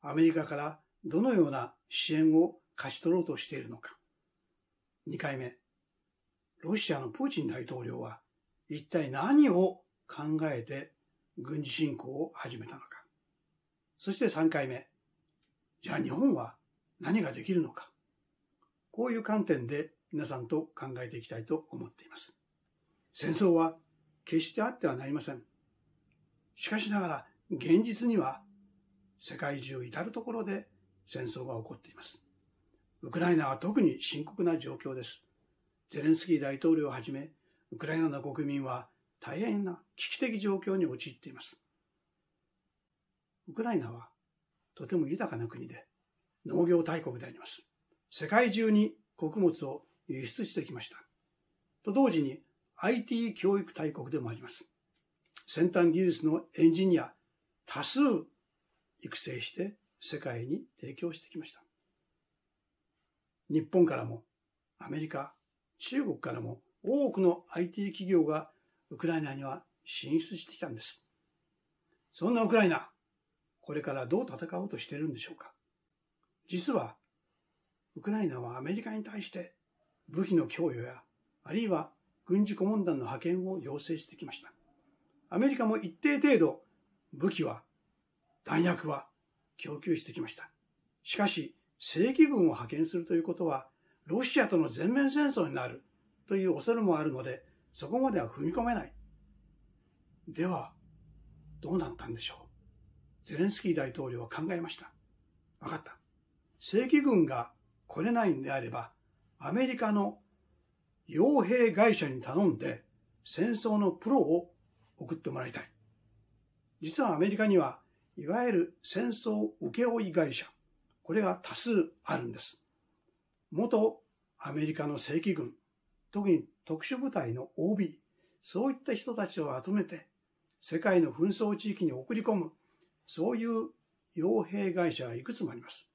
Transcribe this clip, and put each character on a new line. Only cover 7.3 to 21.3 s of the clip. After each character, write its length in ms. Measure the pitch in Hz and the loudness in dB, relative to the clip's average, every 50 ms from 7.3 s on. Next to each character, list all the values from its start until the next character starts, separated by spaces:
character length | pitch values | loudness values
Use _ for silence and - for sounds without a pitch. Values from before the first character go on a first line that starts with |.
チ 120 | - - 147 | 0 -2 -2
ン 60 | 113 | -2
大 160 | 107 123 123 | -4 -6 -8
統 200 | - 139 127 120 | -8 -8 -8 -8
領 140 | 107 98 - | -8 -8 -8
は 220 | - - - - _ _ _ _ _ _ _ _ _ _ | -10 -10 -12 -14 _ _ _ _ _ _ _ _ _ _
一 160 | 151 147 - | -10 -10 -10
体 260 | _ - 170 156 135 | _ 0 0 0 0
何 380 | 127 139 151 220 277 294 294 269 | -2 -2 2 6 10 10 10 10
を 340 | 180 175 190 185 - - _ _ _ _ _ | 10 6 6 4 2 -2 _ _ _ _ _
考 320 | _ - - 147 151 156 156 160 | _ -12 -8 -4 -2 0 0 0
え 200 | 156 143 120 113 | 0 -2 -4 -6
て 300 | - - - - - _ _ _ _ _ _ _ _ _ | -8 -8 -10 -10 -12 _ _ _ _ _ _ _ _ _
軍 260 | - - 127 151 151 147 | -14 -10 -6 -6 -6 -4
事 80 | 131 | -4
侵 260 | 120 - 156 147 127 | -2 0 0 0 0
攻 120 | 107 - 120 135 139 160 | -4 -8 -10 -6 -6 -6
を 80 | - - | -6 -6
始 220 | - - 131 123 117 | -12 -12 -10 -10 -10
め 100 | 110 107 | -12 -14
た 80 | - | -14
の 40 | 131 | -18
か。 240 | - - - - - _ _ _ _ _ _ _ _ _ _ _ _ _ _ _ _ _ _ _ | -18 -20 -20 -20 -20 _ _ _ _ _ _ _ _ _ _ _ _ _ _ _ _ _ _ _
そ 140 | - - 196 | -6 -4 -2
し 80 | - | 2
て 80 | 254 202 | 2 2
三 220 | - 151 165 160 | 2 4 2 2
回 180 | 160 151 143 131 | 4 2 -2 -2
目、 200 | 127 139 - _ _ _ _ _ _ _ _ _ _ _ _ _ _ _ _ _ _ _ | -4 -8 -10 _ _ _ _ _ _ _ _ _ _ _ _ _ _ _ _ _ _ _
じ 100 | - - | -8 -6
ゃ 60 | - | -2
あ 20 | - | -2
日 120 | - - | -2 -2
本 240 | 123 156 247 277 202 | 0 2 4 4 4
は 200 | 143 120 113 - _ _ _ _ _ _ _ _ _ | 2 -2 -6 -10 _ _ _ _ _ _ _ _ _
何 220 | 175 - 196 226 185 | -2 2 2 2 2
が 100 | 147 - | 0 -4
で 100 | - - | -6 -4
き 100 | - 190 | 0 2
る 80 | 175 | 2
の 120 | 160 - - | 2 0 -4
か。 180 | - - - _ _ _ _ _ _ _ _ _ _ _ _ _ _ _ _ _ _ _ _ - | -14 -18 -18 _ _ _ _ _ _ _ _ _ _ _ _ _ _ _ _ _ _ _ _ -6
こ 140 | - 233 | -4 -2
う 60 | 254 233 | -2 -2
い 40 | |
う 80 | 226 214 | -2 0
観 200 | - 214 214 196 | 0 0 0 2
点 220 | - 160 135 123 | 2 2 0 0
で 240 | 117 143 147 156 156 _ _ _ _ - | -4 -4 -4 -4 -6 _ _ _ _ -6
皆 140 | 151 147 | -6 -4
さ 120 | 120 135 131 | -4 -6 -6
ん 80 | 123 | -4
と 220 | 113 - 156 160 - _ | -2 -2 -2 -2 -4 _
考 180 | - - 135 131 120 127 | -14 -12 -10 -10 -10 -10
え 60 | 117 | -10
て 80 | 107 | -10
い 60 | 123 113 | -12 -12
き 60 | |
た 120 | - | -10